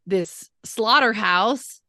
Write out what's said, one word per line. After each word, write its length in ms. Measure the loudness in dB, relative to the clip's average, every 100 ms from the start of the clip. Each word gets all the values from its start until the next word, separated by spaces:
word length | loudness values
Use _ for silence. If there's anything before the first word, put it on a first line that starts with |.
| -4
this 420 | -2 -2 -10 -20 _
slaughterhouse, 1160 | -12 -4 2 4 4 0 0 2 2 -2 -6 -20